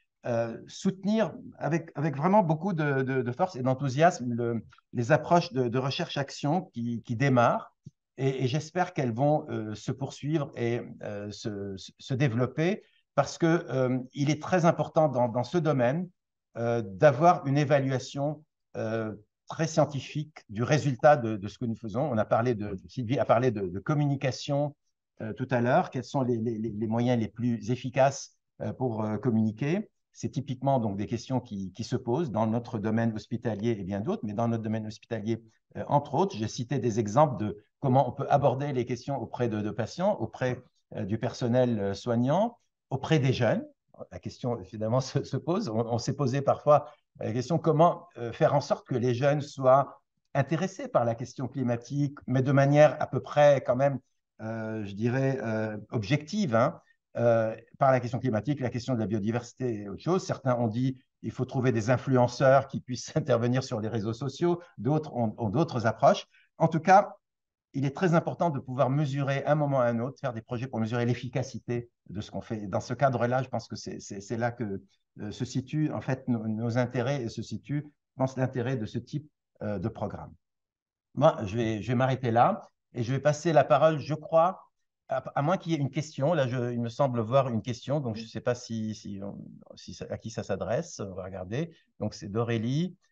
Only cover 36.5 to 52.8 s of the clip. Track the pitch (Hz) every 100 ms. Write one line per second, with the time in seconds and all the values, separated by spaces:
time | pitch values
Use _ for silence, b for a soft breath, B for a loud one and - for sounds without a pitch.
36.5 | - 117 139 120 107 104 120 156 104 107
37.5 | - _ _ 139 131 123 - - 139 139
38.5 | 127 143 127 120 120 - 135 113 - 120
39.5 | 107 107 104 110 - 190 190 113 - 127
40.5 | 120 - _ _ - 98 110 123 - 123
41.5 | 127 123 110 98 98 123 117 127 170 233
42.5 | - _ _ _ 131 - 156 131 95 113
43.5 | 196 302 _ _ - - - - - 123
44.5 | 104 92 107 110 127 127 139 - 131 151
45.5 | 190 190 110 113 117 - - 135 139 131
46.5 | 120 147 147 B B _ - 107 120 120
47.5 | 165 165 147 170 - - - 117 117 151
48.5 | 139 - - - 123 123 117 143 147 -
49.5 | 131 131 135 135 - _ _ _ 139 -
50.5 | 160 185 - 190 - 117 113 120 - 123
51.5 | 143 120 117 - 143 143 143 - 131 127
52.5 | 139 139 147